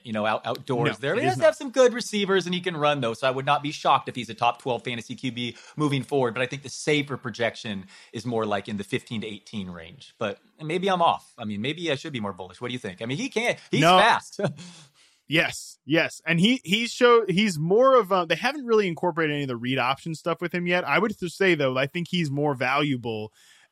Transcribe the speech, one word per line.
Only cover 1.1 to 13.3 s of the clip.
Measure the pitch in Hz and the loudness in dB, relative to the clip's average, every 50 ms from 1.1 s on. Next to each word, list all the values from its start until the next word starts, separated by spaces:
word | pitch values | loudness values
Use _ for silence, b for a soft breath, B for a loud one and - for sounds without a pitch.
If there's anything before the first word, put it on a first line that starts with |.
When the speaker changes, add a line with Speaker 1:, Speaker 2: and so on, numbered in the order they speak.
| 170 | -2
Speaker 2:
it | 226 | 0
Speaker 1:
He | 302 | 0
Speaker 2:
is | 359 370 | -2 0
Speaker 1:
does | - | 2
Speaker 2:
not. | 330 311 | 2 2
Speaker 1:
have | 311 | 2
some | - 294 269 | 0 -6 -4
good | 220 269 254 247 220 | 2 4 4 4 4
receivers | 240 214 - - 208 202 180 196 190 160 | 0 -4 -4 -2 -2 0 2 2 0 0
and | 175 180 | 0 -4
he | 180 | -4
can | 180 185 170 151 | -4 -4 -2 0
run, | 147 147 147 143 | 0 0 2 2
though, | 127 117 113 | 0 -2 -2
so | - - 131 | 0 -2 -2
I | |
would | 131 135 135 | 0 0 0
not | 147 143 143 | 0 0 0
be | 143 147 151 | 0 -4 -8
shocked | - - 175 143 135 - - | -2 2 2 2 2 2 -4
if | - | -8
he's | 127 117 104 | -8 -8 -10
a | 110 | -6
top | - 120 120 117 - | 0 0 0 0 0
twelve | - - 120 113 - | -4 -4 -4 -4 -4
fantasy | 131 123 117 113 - 127 | -6 -8 -8 -10 -10 -12
Q | 107 - 131 113 | -8 -8 -8 -6
B | 117 123 120 110 B B B B | -6 -8 -8 -8 B B B B
moving | - 151 147 139 135 123 | -2 0 0 0 0 -2
forward, | - 147 139 131 120 110 | -2 0 0 0 0 0
but | 123 | -2
I | 127 | -4
think | 123 - 139 143 | -4 -4 -8 -10
the | 127 | -12
safer | - - - - 151 147 139 143 135 117 | -14 -6 0 0 2 2 0 -2 -6 -8
projection | - 123 104 - 117 110 107 - - 117 101 95 92 95 B B B B B | -8 -10 -4 -2 -2 -2 -2 -4 -8 -8 -8 -8 -10 -12 B B B B B
is | 120 101 | -10 -6
more, | 123 120 113 110 | -4 -2 -2 0
like, | 104 104 101 101 - | 0 -2 -4 -4 -6
in | 110 98 | -8 -8
the | 101 | -6
fifteen | - - 113 - - 123 110 | -6 -6 -6 -6 -6 -8 -8
to | 98 110 | -6 -8
eighteen | 101 101 - - - 107 95 92 | -10 -14 -16 -12 -10 -10 -10 -10
range. | 87 85 82 85 - - - - _ _ | -10 -14 -16 -16 -18 -20 -20 -20 _ _
But | 117 104 101 - _ _ _ _ | -6 -6 -6 -8 _ _ _ _
maybe | 156 151 160 185 180 196 | -8 -6 -4 -2 0 0
I'm | 190 180 | 0 2
off. | 170 156 98 - - _ _ - | 2 2 2 0 -4 _ _ -12
I | 120 | -8
mean, | 107 104 101 | -8 -6 -4
maybe | 110 135 156 165 175 160 | -4 -6 -6 -4 -4 -4
I | 143 | -4
should | 135 - 160 147 | -4 -4 -8 -8
be | 120 | -6
more | 104 101 | -6 -8
bullish. | 95 92 95 92 92 - | -8 -10 -14 -16 -14 -12
What | 120 123 | -10 -10
do | 123 | -8
you | 123 | -8
think? | - 104 90 92 | -8 -10 -10 -8
I | 113 117 | -8 -6
mean, | 131 160 | -6 -6
he | 247 | -6
can't, | 269 | -6